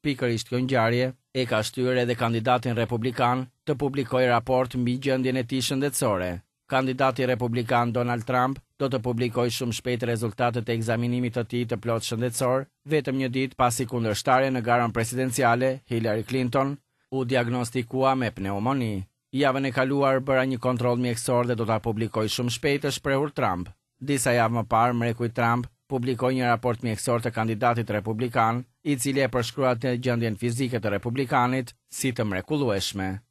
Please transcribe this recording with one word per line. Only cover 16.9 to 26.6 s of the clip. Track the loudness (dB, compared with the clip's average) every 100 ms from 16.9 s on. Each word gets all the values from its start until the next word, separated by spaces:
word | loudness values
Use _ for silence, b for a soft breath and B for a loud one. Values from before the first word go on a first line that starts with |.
| _ _
u | -4 0
diagnostikua | 0 0 -2 -2 -4 -4 2 2 2
me | -2
pneumoni. | -2 -4 -2 0 0 -2 -4 -8 _ _
"Javën | 2 2 2 0
e |
kaluar | 0 0 2 2 2
bëra | 2 2 2
një | 0
kontroll | 0 0 0 0
mjekësor | 0 -2 0 0 2
dhe | 0
do | 0
ta | 0
publikoj | 0 -2 -2 -2 -2
shumë | 0 -2 -2
shpejt", | 0 0
është | -2 -4
shprehur | -2 0 0
Trump. | 0 -2 -2 -6 -14 _ _
Disa | -4 0 2
javë | 4 4 0
më | 2
parë, | 4 4
mreku | 2 -2 -2 -4
i |
Trump | 0 0 0 -2 _ _
publikoi | -4 -2 0 0 2
një | 2
raport | 2